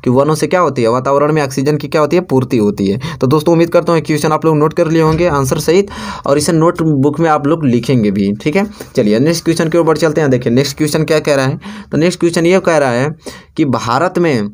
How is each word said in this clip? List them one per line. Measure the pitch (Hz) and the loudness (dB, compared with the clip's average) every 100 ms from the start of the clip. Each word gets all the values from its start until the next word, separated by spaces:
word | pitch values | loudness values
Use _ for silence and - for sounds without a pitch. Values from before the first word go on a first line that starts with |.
कि | 135 | 2
वनों | 123 143 156 | 2 2 0
से | 156 | 0
क्या | 185 | 0
होती | 165 131 | 0 0
है? | 113 | 0
वातावरण | 123 135 139 147 | 0 0 0 2
में | 156 | 0
ऑक्सीजन | 139 135 135 151 | -2 -2 -2 -2
की | 147 | -2
क्या | 160 | -2
होती | 147 170 | 0 0
है? | |
पूर्ति | 180 131 127 123 | 0 -2 0 0
होती | 104 101 98 | 0 0 -2
है। | 98 160 160 | -2 -6 -4
तो | 135 | 0
दोस्तों | 151 151 | 2 2
उम्मीद | 165 170 | 2 2
करता | 175 165 | 2 2
हूँ | 165 | -2
क्वेश्चन | - 151 160 | 0 -2 0
आप | 156 160 | 0 0
लोग | 156 | 2
नोट | 156 | 0
कर | 156 165 | 0 0
लिए | 165 | 2
होंगे | 156 160 175 | 2 2 0
आंसर | 143 131 151 | 0 0 -2
सहित, | 151 175 202 - - - - | 2 2 0 -6 -12 -8 -2
और | 143 | 0
इसे | 147 | 2
नोटबुक | 165 165 170 160 143 143 147 | 2 2 0 0 2 0 0
में | 165 | 0
आप | 151 143 | 0 0
लोग | 165 143 | 0 0
लिखेंगे | 117 120 131 104 | 0 0 0 2
भी, | 98 98 | 0 -2
ठीक | 104 156 190 | -2 -2 -2
है। | 202 - - - | -4 -8 -6 -2
चलिए | 104 107 | 2 2
नेक्स्ट | 147 165 | 2 0
क्वेश्चन | 170 165 160 | -2 -2 0
की | 170 | 2
ओर | |
बढ़ | 160 156 | 2 2
चलते | 165 151 | 0 0
हैं। | 147 | 0
देखिए | 127 127 | 0 2
नेक्स्ट | 117 139 - | 0 0 -2
क्वेश्चन | 151 160 | -2 0
क्या | 156 156 | 0 0
कह | 156 139 | 0 0
रहा | 131 | 0
है, | 156 - 208 - | -4 -10 -16 -6
तो | 143 | 0
नेक्स्ट | 170 175 | 0 0
क्वेश्चन | 170 170 170 | -2 0 2
ये | 185 | 2
कह | 175 160 | 2 0
रहा | 139 | 0
है | 120 143 151 - - - - | 0 -2 -6 -16 -18 -14 -4
कि | 156 | -2
भारत | 117 117 127 180 180 | -2 -2 0 0 0
में | 170 127 104 | 0 0 -4